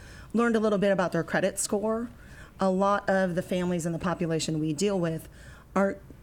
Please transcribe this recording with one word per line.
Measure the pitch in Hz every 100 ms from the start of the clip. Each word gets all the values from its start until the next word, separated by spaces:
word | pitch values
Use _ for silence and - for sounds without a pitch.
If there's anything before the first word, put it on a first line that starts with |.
| - - -
learned | 220 240 220
a |
little | 220 202
bit | 202
about | 190 170
their | 165
credit | 156 170 185 -
score. | - 208 214 226 233 - - - - -
A | 190
lot | 185 196 202 -
of | 190 190 170
the |
families | - 180 180 180 170
in |
the | 160
population | 185 170 165 160 156 156
we | 156
deal | 147 202 196
with | 170 160 - - - - -
aren't, | 190 196 - - -